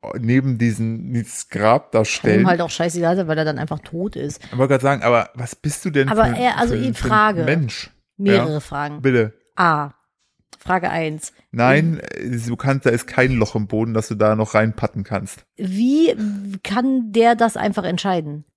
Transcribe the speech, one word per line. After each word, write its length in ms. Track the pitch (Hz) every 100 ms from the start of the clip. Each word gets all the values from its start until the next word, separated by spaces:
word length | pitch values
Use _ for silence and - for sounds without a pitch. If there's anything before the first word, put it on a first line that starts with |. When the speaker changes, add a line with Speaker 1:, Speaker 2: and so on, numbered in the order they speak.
| - -
Speaker 1:
neben 400 | 117 131 135 117
diesen, 560 | 117 110 113 113 127
dieses 340 | 120 110 - -
Grab 440 | - 107 127 -
da 80 | 113
Speaker 2:
Kann 40 |
ihm 20 | 107
Speaker 1:
stellen. 400 | - - - -
Speaker 2:
halt 140 | 175
auch 80 | 170
scheißegal 480 | - 175 175 170 180
sein, 100 | 165
weil 120 | 156
er 80 | 156
dann 120 | 143
einfach 200 | 151 147
tot 380 | - 165 196 -
ist. 220 | 143 -
Speaker 1:
Ich 140 | - 127
wollte 140 | 135
gerade 100 | 135
sagen, 200 | 135 139
aber 280 | 117 120 -
was 220 | 123 120 -
bist 260 | 151 - 190
du 20 |
denn 200 | 143 135
Speaker 2:
Aber 160 | 214 139
Speaker 1:
für, 100 | 113
Speaker 2:
er, 160 | 247 -
also 160 | 240
Speaker 1:
für, 60 | 226
Speaker 2:
die 120 | 254
Speaker 1:
für 120 | - -
ein 20 |
Speaker 2:
Frage. 340 | 214 214 180
Speaker 1:
Mensch? 460 | 156 165 127 - - _ _ -
Speaker 2:
Mehrere 340 | 196 202 -
Speaker 1:
Ja? 80 | 151
Speaker 2:
Fragen. 400 | - 143 147 147
Speaker 1:
Bitte. 320 | 135 123 110 _ _ -
Speaker 2:
A. 360 | 175 151 139 _ _ _ _ _ _ -
Frage 320 | - 185 180
eins. 420 | 165 160 156 - _ _
Speaker 1:
Nein, 480 | 117 123 143 165 160
äh, 360 | - - 120 120 117
du 80 |
kannst, 300 | 120 139 135
da 60 | 127
ist 160 | 117 -
kein 260 | - 127
Loch 220 | 120 107
im 120 | 113 104
Boden, 280 | 110 113
dass 140 | 110 -
du 60 |
da 220 | 104 107 107
noch 160 | 107
reinpatten 500 | 107 110 107 - -
kannst. 420 | 98 98 190 - _ -
Speaker 2:
Wie 580 | 190 190 247 294 330 - 208 202 202 196
kann 480 | - 202 262 262 226
der 220 | 214 233
das 220 | 233 233 -
einfach 280 | 202 202
entscheiden? 600 | 180 175 202 180 151 147 -